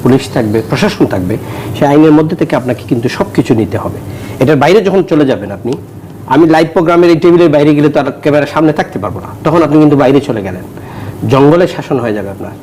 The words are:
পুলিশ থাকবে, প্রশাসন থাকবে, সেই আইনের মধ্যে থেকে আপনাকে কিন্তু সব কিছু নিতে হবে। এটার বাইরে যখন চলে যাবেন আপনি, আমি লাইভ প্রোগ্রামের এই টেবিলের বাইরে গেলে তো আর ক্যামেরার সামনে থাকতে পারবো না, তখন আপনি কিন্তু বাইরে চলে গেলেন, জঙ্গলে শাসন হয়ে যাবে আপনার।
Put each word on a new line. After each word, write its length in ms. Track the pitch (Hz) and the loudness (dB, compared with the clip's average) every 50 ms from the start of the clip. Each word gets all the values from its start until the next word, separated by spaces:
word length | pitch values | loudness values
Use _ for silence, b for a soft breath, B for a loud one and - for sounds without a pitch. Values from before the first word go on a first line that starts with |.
| - | 2
পুলিশ 200 | 117 123 139 - - - | 2 2 2 0 -2 -4
থাকবে, 220 | 143 117 107 104 113 110 - | -4 -2 0 -2 -2 -2 -2
প্রশাসন 340 | - - - 214 196 - 156 113 - | -4 -2 -2 -2 0 0 -2 0 0
থাকবে, 220 | 95 90 90 107 - B B B B B B B | -4 -4 -4 -4 -6 B B B B B B B
সেই 120 | - - 143 | -2 0 2
আইনের 220 | 143 147 156 160 151 151 | 4 4 6 6 6 4
মধ্যে 180 | 160 156 180 160 | 2 2 0 -2
থেকে 120 | 165 151 - 135 | -2 -2 -2 -4
আপনাকে 240 | 120 127 123 120 - - | -2 -2 -6 -6 -4 -4
কিন্তু 180 | 147 120 113 127 - - | -4 -2 -2 -4 -4 -4
সব 100 | 196 196 - | -6 -4 -2
কিছু 160 | - 123 - 135 113 | -4 0 0 0 0
নিতে 160 | 110 92 - 107 - | 0 -2 -4 -6 -6
হবে। 160 | 95 92 - - B B B B B B B | -6 -10 -10 -12 B B B B B B B
এটার 160 | - 127 156 139 131 | 0 2 2 2 4
বাইরে 160 | 151 180 220 196 190 | 4 4 4 2 2
যখন 140 | 202 190 - - | 0 0 0 2
চলে 140 | 170 151 151 131 | 0 0 2 2
যাবেন 180 | 127 95 98 95 101 95 | 0 -2 -4 -10 -10 -8
আপনি, 160 | - 117 131 - - - - - - - - - - - 131 | -6 -6 -8 -8 -10 -16 -18 -20 -20 -18 -18 -18 -6 -2 2
আমি 120 | 143 170 160 160 | 4 4 4 4
লাইভ 120 | 160 165 156 160 | 2 2 2 0
প্রোগ্রামের 340 | 196 170 160 170 170 175 175 170 | -2 0 2 2 4 4 4 4
এই 60 | 151 135 | 4 4
টেবিলের 280 | 175 170 175 175 165 147 | 4 4 6 4 4 4
বাইরে 160 | 151 147 151 151 147 | 4 4 4 2 4
গেলে 120 | 147 156 156 | 2 2 2
তো 40 | 156 | 0
আর 60 | 139 139 - - - | -2 -2 -4 -4 -2
ক্যামেরার 280 | 156 143 147 143 139 - | 0 2 2 0 0 -2
সামনে 180 | 160 160 156 151 - | 0 0 0 0 0
থাকতে 180 | 185 180 - - 95 | -4 -6 -6 -8 -8
পারবো 160 | 104 - - - | -6 -8 -8 -12
না, 40 | - - - - | -14 -16 -4 -2
তখন 140 | 165 151 170 160 | 0 2 2 2
আপনি 120 | 147 147 156 151 | 4 4 4 4
কিন্তু 140 | 151 147 139 143 | 4 4 4 4
বাইরে 160 | 127 139 139 135 - | 4 4 2 0 0
চলে 140 | 120 110 95 95 | -6 -6 -4 -6
গেলেন, 160 | 92 92 95 - - B B B B B B B B B - 110 | -8 -10 -12 -14 -16 B B B B B B B B B -2 0
জঙ্গলে 340 | 117 135 139 143 156 175 185 165 - | 2 4 4 4 4 4 2 0 -2
শাসন 220 | - 131 - 151 131 117 | -6 -6 -4 -4 -2 -2
হয়ে 120 | 117 104 104 | -2 -4 -4
যাবে 120 | 98 98 98 | -6 -8 -10
আপনার। 180 | 95 101 98 101 101 | -10 -12 -14 -14 -16